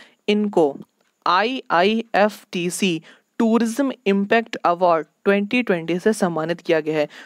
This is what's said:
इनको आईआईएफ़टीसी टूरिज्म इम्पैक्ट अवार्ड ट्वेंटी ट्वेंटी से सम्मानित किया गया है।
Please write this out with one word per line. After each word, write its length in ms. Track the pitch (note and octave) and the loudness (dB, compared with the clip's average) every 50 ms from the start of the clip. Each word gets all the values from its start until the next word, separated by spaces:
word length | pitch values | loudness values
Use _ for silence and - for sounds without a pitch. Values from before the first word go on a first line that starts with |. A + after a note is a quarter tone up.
| - _ _ _ - - | -20 _ _ _ -2 0
इनको 480 | G#3 G#3 G#3+ G#3 G3+ F3+ D#3+ C#3 C#3+ - - _ _ _ _ _ _ _ - | 0 0 0 0 2 2 2 2 0 -6 -16 _ _ _ _ _ _ _ -2
आईआईएफ़टीसी 1800 | - F3 F#3 G#3 A#3 C4+ C4 - - - E3 F3+ G3+ A3 A3+ A3+ _ - F3+ G3+ G#3+ G#3 - - - - F#3 E3+ F3+ E3+ - G#3 F#3+ E3 D#3+ - - - _ _ _ _ - | 0 2 2 0 0 -4 -6 -6 0 2 2 4 2 2 0 -4 _ 0 2 2 2 0 -4 -16 -10 -6 -4 -4 -4 -4 -2 -2 0 -2 -2 -6 -12 -20 _ _ _ _ -2
टूरिज्म 540 | A#3 A3 A3 A#3 A#3 A3+ A3+ C#4 C#4+ C4+ B3+ - - | 0 2 2 2 0 0 -2 -2 -2 -4 -4 -4 -2
इम्पैक्ट 500 | G3 G3 G3 G3+ G3+ A3+ A#3 A3+ - - | 0 0 0 2 2 0 0 0 -2 -8
अवार्ड 500 | - - E3 F3 F3 F#3 F3 E3 D#3+ D3 _ _ _ - | -4 -2 0 0 2 2 2 2 0 -2 _ _ _ 0
ट्वेंटी 380 | G3 G3+ G3+ G3+ G3+ - B3 | 0 0 0 0 -2 -2 -2
ट्वेंटी 360 | A#3+ - F#3+ E3+ D#3+ E3 E3+ F3+ | 0 0 -2 -2 -2 -4 -4 -2
से 140 | - A3 | 0 0
सम्मानित 480 | A3 - G3+ F3 E3+ D#3 D#3 E3 E3+ E3 | 0 0 -2 -2 -2 -2 -4 -4 -6 -6
किया 200 | - - E3 D#3+ | -2 -2 0 0
गया 180 | D#3 D#3 D#3 D#3 | 0 -2 -2 -2
है। 100 | D3 D3+ - - - | -2 -2 -6 -18 -20